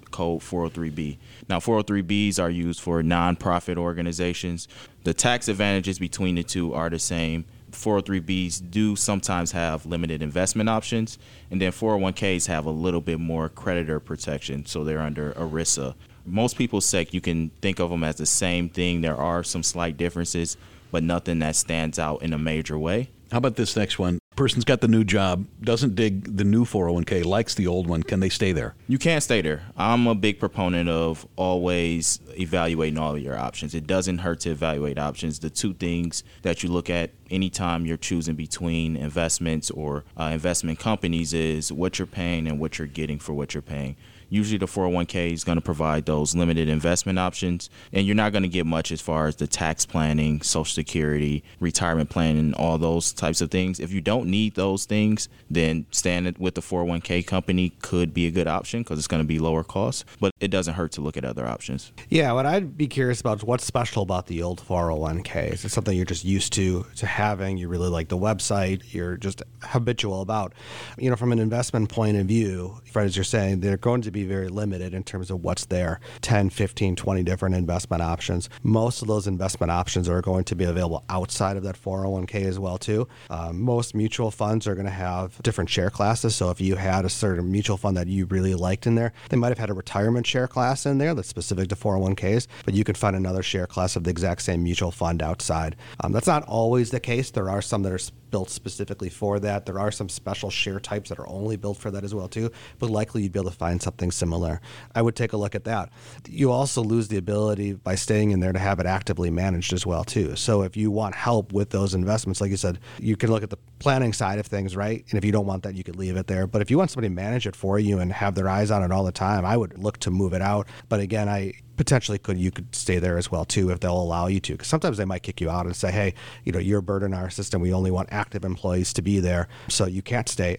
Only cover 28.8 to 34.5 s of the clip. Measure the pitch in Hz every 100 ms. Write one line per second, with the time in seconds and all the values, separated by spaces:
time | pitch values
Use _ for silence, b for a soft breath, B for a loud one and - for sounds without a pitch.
28.8 | - 131 165 156 - 113 78 76 95 -
29.8 | 101 120 120 107 104 98 101 - 90 87
30.8 | 85 82 82 80 - - 92 90 90 87
31.8 | 85 85 80 - - 85 87 90 85 80
32.8 | 78 78 76 73 67 58 62 - 73 80
33.8 | 73 95 92 87 87 82 85